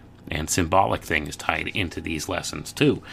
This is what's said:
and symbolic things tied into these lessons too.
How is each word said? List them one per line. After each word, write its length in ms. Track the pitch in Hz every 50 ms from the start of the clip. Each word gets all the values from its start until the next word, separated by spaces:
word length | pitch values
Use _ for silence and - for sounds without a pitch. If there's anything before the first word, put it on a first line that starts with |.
| - - - - - -
and 180 | 76 76 78 -
symbolic 540 | - - 87 80 87 95 101 113 - -
things 340 | - - 85 76 76 80 78
tied 320 | - - - 82 78 78 -
into 320 | - - 95 80 - 87
these 280 | 82 82 82 76 - -
lessons 440 | 90 82 - - - 80 - -
too. 300 | - - 147 147 101 - - -